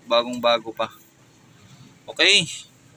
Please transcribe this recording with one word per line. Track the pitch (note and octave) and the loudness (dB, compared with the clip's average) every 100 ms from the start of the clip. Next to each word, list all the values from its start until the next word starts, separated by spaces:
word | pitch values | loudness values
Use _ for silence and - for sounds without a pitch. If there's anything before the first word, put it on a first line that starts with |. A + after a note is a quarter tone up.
| A#2 | -2
bagong-bago | A#2+ A#2+ B2 A#2+ A#2 A2+ | 0 0 -2 0 0 -2
pa. | A2 A2 - - _ _ _ _ _ - - - _ - | -8 -8 -8 -20 _ _ _ _ _ -20 -20 -20 _ -16
Okay. | - E3+ G3+ E3+ - - _ _ | 0 4 4 0 -8 -18 _ _